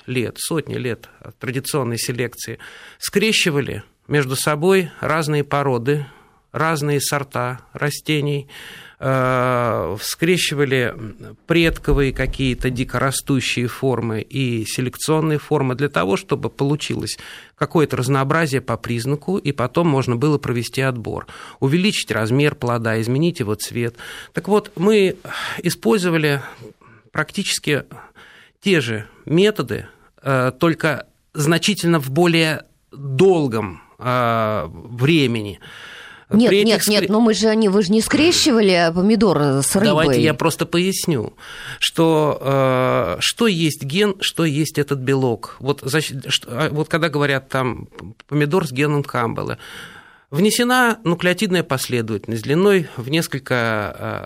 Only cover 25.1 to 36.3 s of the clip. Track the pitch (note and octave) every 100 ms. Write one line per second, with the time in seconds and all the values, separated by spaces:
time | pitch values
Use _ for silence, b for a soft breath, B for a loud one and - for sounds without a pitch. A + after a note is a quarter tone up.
25.1 | - - B B B F3+ - A3 A3 F3+
26.1 | E3 D3+ C#3 B B A2+ - - - _
27.1 | - D3+ - F#3+ - - C#3+ - - B
28.1 | B B B B _ G3+ E3+ A#2 G#2+ -
29.1 | b - D#3+ G#3 G#3+ B2+ - - b b
30.1 | _ C3+ C3 B2+ - E3+ - D#3+ C3 -
31.1 | _ _ D#3 D3 E3+ G3+ G3 E3+ E3 C3
32.1 | C#3 F3 E3 D#3+ C#3+ - _ _ C#3 C#3
33.1 | C3 F#3+ F3 C#3 A2+ G#2 D2+ - - A#2+
34.1 | B2+ A#2 A2+ A2 G#2 E2 E2 - A#2+ C#3
35.1 | E3+ C3 A#2 G#2 - B B B B B
36.1 | B B